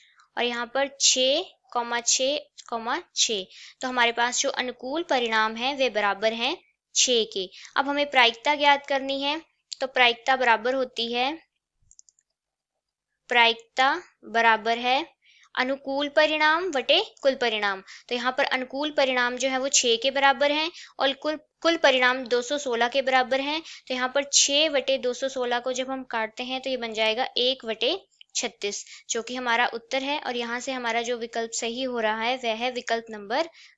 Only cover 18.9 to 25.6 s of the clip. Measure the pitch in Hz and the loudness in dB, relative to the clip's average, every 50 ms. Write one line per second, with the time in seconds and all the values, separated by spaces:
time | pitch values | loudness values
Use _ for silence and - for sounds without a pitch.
18.9 | 294 302 277 262 262 254 247 247 247 247 254 269 262 262 254 277 269 - - 247 | 2 2 2 2 2 2 0 0 -2 -2 -2 -2 0 0 -2 2 2 2 4 2
19.9 | 226 226 233 269 262 277 269 277 269 240 285 285 294 294 311 339 - - - - | 2 2 0 0 0 4 4 4 4 4 2 2 2 0 -2 -4 -6 -10 -16 -18
20.9 | - - - 277 269 269 - 302 311 302 - _ _ _ - 330 339 320 330 285 | -6 -2 -2 -2 -2 -2 -4 -4 -4 -4 -8 _ _ _ 0 2 2 6 6 6
21.9 | 262 262 254 247 247 262 262 233 240 240 247 - 294 294 294 269 233 226 233 240 | 6 6 4 2 2 0 -2 -2 -2 -2 0 -2 -4 -4 -2 -2 0 0 0 2
22.9 | 240 277 262 254 262 262 254 233 262 269 269 285 302 320 320 - - - - - | 2 0 0 4 4 4 4 2 0 -2 -2 -2 -4 -6 -6 -10 -16 -18 -10 -8
23.9 | 254 254 254 262 254 277 277 277 - - - - 277 285 311 320 285 262 254 254 | -4 -4 -4 -2 -2 -2 -2 2 2 2 2 4 4 2 2 2 2 0 0 0
24.9 | 269 262 226 247 247 240 269 269 262 262 247 247 240 240 | -2 0 -2 -4 -4 -4 -6 -6 -4 -4 -4 -2 -2 -2